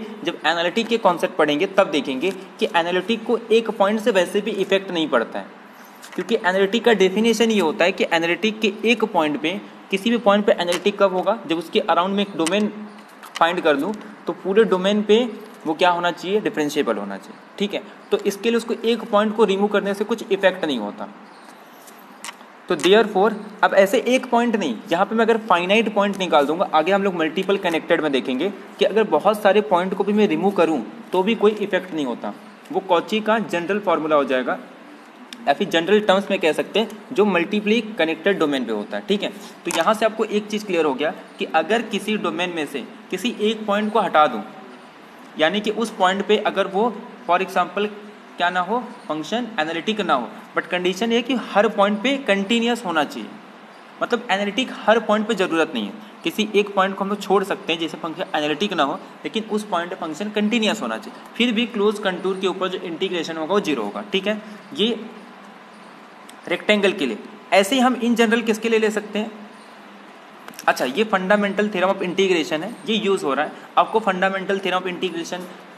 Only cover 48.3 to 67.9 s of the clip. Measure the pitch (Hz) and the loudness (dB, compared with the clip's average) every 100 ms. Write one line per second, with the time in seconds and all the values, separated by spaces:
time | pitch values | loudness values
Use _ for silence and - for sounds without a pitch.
48.3 | - 175 180 180 233 - - - 156 151 | -2 0 0 -2 -2 -6 -10 -8 -6 -4
49.3 | 226 226 - 156 165 185 214 175 135 113 | -4 -4 -4 -4 -2 -2 -2 0 0 -2
50.3 | - - 165 - 180 185 185 233 233 240 | -10 -8 -6 -2 0 0 0 0 0 0
51.3 | 240 - 196 220 208 202 208 254 269 208 | -2 0 2 2 4 2 2 0 0 0
52.3 | 196 196 233 233 233 185 160 139 117 104 | 0 2 2 2 0 -2 0 -2 -4 -12
53.3 | - - - - - - - 165 240 - | -16 -20 -20 -20 -20 -16 -8 -2 -2 0
54.3 | 190 202 247 254 - - 226 226 214 214 | 0 0 -2 -4 -2 2 2 4 0 2
55.3 | 190 180 165 151 120 101 - - - 170 | 0 2 2 0 -2 -6 -8 -16 -8 -6
56.3 | 190 208 196 202 202 190 190 196 202 - | -2 0 2 2 2 0 0 -4 -4 0
57.3 | 196 190 156 - 165 160 165 165 165 185 | 2 2 -4 -4 -4 -4 -6 -8 -8 -4
58.3 | 156 151 151 202 170 139 190 - - 156 | -2 -2 -2 -2 0 0 -2 -10 -12 -8
59.3 | 220 214 208 - 170 175 185 165 151 208 | -6 -4 -6 -2 -4 -4 -6 -8 -8 -6
60.3 | 208 208 240 208 165 120 110 - - - | -2 0 2 0 -2 -4 -6 -10 -16 -8
61.3 | - 240 220 240 214 208 214 196 180 185 | -2 0 0 -2 0 0 0 -2 -2 -4
62.3 | 190 190 185 185 190 180 160 190 180 156 | -2 -2 -2 -4 -6 -8 -6 -4 -4 -6
63.3 | 160 156 202 - 120 104 101 107 190 202 | -6 -2 0 0 -2 -4 -8 -4 -4 -2
64.3 | 214 - - - 143 226 214 - - - | -6 -8 -18 -10 -2 -2 -2 -8 -18 -20
65.3 | - - - - - - - - - - | -20 -20 -20 -20 -20 -20 -20 -20 -20 -20
66.3 | - - 175 - 208 190 147 131 107 - | -12 -6 -2 2 2 2 0 -2 -4 -12
67.3 | - - 185 202 262 247 | -18 2 2 4 4 2